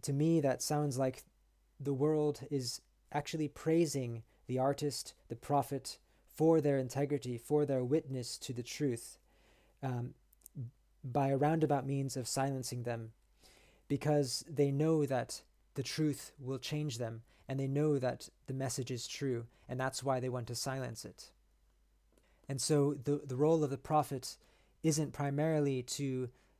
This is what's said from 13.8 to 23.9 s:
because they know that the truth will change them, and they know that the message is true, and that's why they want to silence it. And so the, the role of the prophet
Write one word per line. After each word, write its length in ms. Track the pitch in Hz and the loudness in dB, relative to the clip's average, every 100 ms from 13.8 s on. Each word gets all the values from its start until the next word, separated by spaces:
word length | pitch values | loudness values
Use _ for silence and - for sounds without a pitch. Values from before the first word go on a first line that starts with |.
| - | -4
because 560 | 139 151 147 131 - - | -2 2 2 2 -2 -4
they 220 | 143 143 | 2 2
know 360 | 139 156 160 139 | 4 4 4 2
that 360 | 131 - - - _ _ | 0 -2 -10 -14 _ _
the 80 | - | -8
truth 500 | 127 - 156 143 - - | -6 0 0 0 -8 -12
will 200 | 127 135 | -8 -6
change 400 | - 151 151 117 | -4 -4 -4 -4
them, 240 | 113 113 - _ - | -6 -6 -14 _ -6
and 100 | 135 | -2
they 80 | 135 | 0
know 300 | 139 156 143 | 2 4 4
that 300 | 123 - - _ - | 0 -4 -10 _ -8
the 40 | |
message 380 | 131 135 - 120 | -4 -4 -4 -4
is 160 | 123 - | -6 -6
true, 400 | - 139 120 117 _ - | -4 -2 -2 -6 _ -10
and 100 | 127 | -4
that's 220 | 131 - | -2 -2
why 160 | 135 127 | 0 0
they 80 | 127 | 0
want 200 | 123 117 | -4 -6
to 60 | |
silence 500 | 120 139 131 123 113 | -6 -4 -4 -6 -8
it. 260 | - - - _ _ _ _ _ _ _ _ _ _ _ - | -14 -16 -20 _ _ _ _ _ _ _ _ _ _ _ -8
And 120 | 135 | -4
so 340 | - 151 143 | 2 4 4
the, 240 | 143 135 147 | 2 -2 -2
the 120 | 143 123 | -2 2
role 260 | 151 165 | 4 4
of 80 | 147 | 2
the 80 | 131 | -2
prophet 580 | - | 0